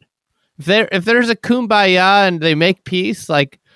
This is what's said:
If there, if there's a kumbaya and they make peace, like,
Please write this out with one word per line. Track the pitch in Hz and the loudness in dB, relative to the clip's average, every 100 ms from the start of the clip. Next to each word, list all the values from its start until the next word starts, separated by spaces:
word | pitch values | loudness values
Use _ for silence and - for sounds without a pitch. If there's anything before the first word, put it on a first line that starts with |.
| _ _ _ _ _ - | _ _ _ _ _ -12
If | 151 | -2
there, | 214 214 | 0 0
if | 190 190 | -2 0
there's | 240 233 | 0 0
a | 226 | -2
kumbaya | - 247 226 208 190 180 185 202 190 | -2 -2 0 0 2 2 4 4 2
and | 170 | 0
they | 160 | 0
make | 151 180 185 | 0 0 -2
peace, | - 185 202 208 - | -4 -4 -4 -6 -4
like, | 147 139 _ _ | -2 -2 _ _